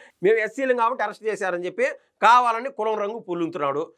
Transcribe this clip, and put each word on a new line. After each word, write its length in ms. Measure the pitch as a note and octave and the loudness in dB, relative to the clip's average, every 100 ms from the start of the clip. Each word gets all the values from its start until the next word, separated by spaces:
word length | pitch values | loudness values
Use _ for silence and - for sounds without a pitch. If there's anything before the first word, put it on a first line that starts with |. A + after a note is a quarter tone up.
| - - | -14 -2
మేము 140 | F#3 A3 | 2 2
ఎస్సీలు 380 | G#3+ A#3+ C4 | 0 -4 -2
కాబట్టి 300 | B3 A#3 B3 | 2 0 0
అరెస్ట్ 200 | G#3 G3+ | -6 -4
చేశారని 420 | G#3+ G3+ F#3+ F3 F3+ | -6 -4 -4 -4 -6
చెప్పి 180 | G3 C4+ - _ - | -2 -4 -4 _ 2
కావాలని 480 | G#3 B3 A#3+ A3+ B3+ | 6 6 4 -2 -6
కులం 280 | - A3 G#3+ | -6 -4 -4
రంగు 200 | G3+ A3+ | -6 -8
పూలుతున్నాడు." 720 | F3+ F3 E3 D#3+ C#3+ C#3+ D#3+ | -8 -6 -6 -4 -4 -4 -6